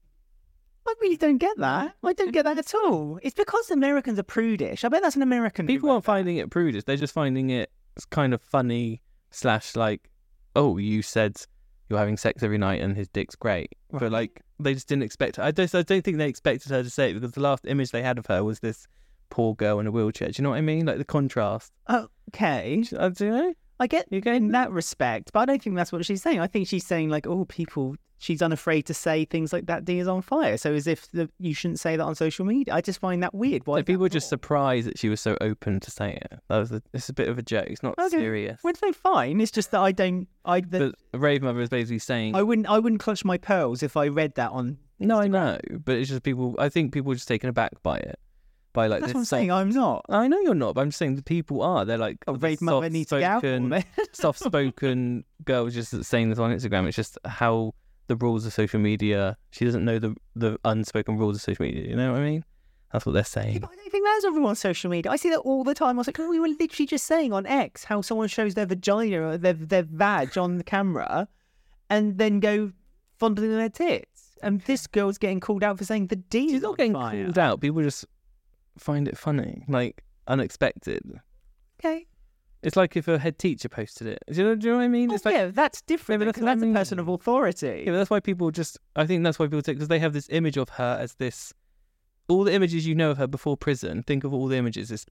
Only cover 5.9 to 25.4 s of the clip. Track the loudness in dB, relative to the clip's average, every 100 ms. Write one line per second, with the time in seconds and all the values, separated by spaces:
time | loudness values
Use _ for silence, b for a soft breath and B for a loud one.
5.9 | 2 4 2 2 -2 -2 0 2 0 0
6.9 | -2 -2 0 0 2 0 0 -4 _ _
7.9 | -20 -6 0 2 0 0 0 2 0 -2
8.9 | -6 _ _ _ -2 0 0 0 -2 0
9.9 | -2 -8 _ _ _ _ 2 2 2 0
10.9 | 0 0 0 0 -2 -14 _ -20 _ -4
11.9 | 0 0 0 -2 0 0 2 2 0 -2
12.9 | -2 -4 -4 -6 -4 -2 -2 -4 -12 _
13.9 | -4 -2 -2 -4 -8 -20 -6 -2 -2 -2
14.9 | -2 -2 -2 -4 -2 0 0 2 0 2
15.9 | 0 0 0 -2 -2 -2 -2 -2 -2 -2
16.9 | 0 0 0 -6 -2 0 0 -2 -2 -2
17.9 | -2 -2 -2 0 0 0 -2 -6 -6 -12
18.9 | _ _ _ -6 0 0 2 2 2 0
19.9 | 0 0 0 -4 -2 -2 0 0 0 0
20.9 | -2 -2 0 0 0 -2 -2 -8 _ -2
21.9 | -2 -2 _ -16 -2 0 0 0 -2 -2
22.9 | 0 -2 0 0 0 0 -4 _ -4 0
23.9 | 0 0 -2 2 2 4 2 0 -2 -4
24.9 | -2 -2 -2 0 2